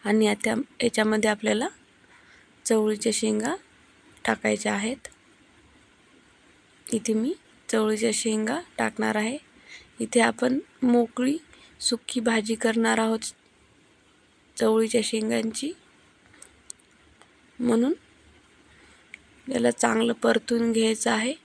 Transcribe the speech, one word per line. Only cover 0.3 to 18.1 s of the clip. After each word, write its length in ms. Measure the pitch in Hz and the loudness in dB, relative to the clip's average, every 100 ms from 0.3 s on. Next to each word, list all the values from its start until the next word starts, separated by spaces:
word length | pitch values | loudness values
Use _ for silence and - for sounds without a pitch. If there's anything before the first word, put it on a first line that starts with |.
| 208 220 220 - _ | 2 -2 -4 -6 _
याच्यामध्ये 460 | 233 - 214 214 214 | -2 0 0 2 0
आपल्याला 380 | 214 214 214 311 - _ _ _ - - - _ _ - | 0 0 -2 -2 -8 _ _ _ -20 -20 -20 _ _ 0
चवळीच्या 460 | 220 214 214 226 214 | 2 2 0 0 0
शेंगा 400 | 220 214 226 359 - _ _ _ _ - - | 0 0 -2 -6 -10 _ _ _ _ -6 -2
टाकायच्या 480 | 220 214 208 208 | 0 0 0 -2
आहेत. 340 | 202 214 269 - _ _ _ _ _ _ _ _ _ _ _ _ _ _ _ _ _ - | -2 -4 -6 -12 _ _ _ _ _ _ _ _ _ _ _ _ _ _ _ _ _ -6
इथे 260 | 226 226 | -4 -2
मी 200 | 220 240 381 _ - - | -2 -2 -6 _ -20 -4
चवळीच्या 400 | 220 214 214 226 | 0 0 0 0
शेंगा 460 | 214 226 214 214 285 349 - | 0 -2 -2 -2 -4 -8 -4
टाकणार 380 | 226 - 220 214 | -4 -2 -2 0
आहे. 220 | 214 277 _ - - - - _ | -2 -6 _ -20 -20 -20 -20 _
इथे 200 | 226 240 | -2 2
आपण 400 | 226 226 247 262 - _ | 2 0 -2 -2 -6 _
मोकळी 540 | 254 240 233 - 254 311 - - - - | 2 4 2 -2 -2 -2 -8 -20 -20 -8
सुकी 400 | - 233 - - | -6 -4 -6 -4
भाजी 360 | 226 226 214 220 | 0 0 -2 -2
करणार 440 | 233 226 226 226 | 0 2 2 2
आहोत 340 | 226 226 - - _ _ _ _ _ _ _ _ _ _ _ - | 0 -2 -4 -14 _ _ _ _ _ _ _ _ _ _ _ -2
चवळीच्या 440 | 226 220 220 233 | 2 2 2 0
शेंगांची, 680 | 214 220 220 233 226 220 285 359 _ _ _ _ _ - - _ _ - _ _ _ _ - _ _ _ | 0 -2 -2 -2 -2 -6 -8 -10 _ _ _ _ _ -20 -20 _ _ -20 _ _ _ _ -20 _ _ _
म्हणून 340 | 240 226 254 370 _ | 0 2 2 0 _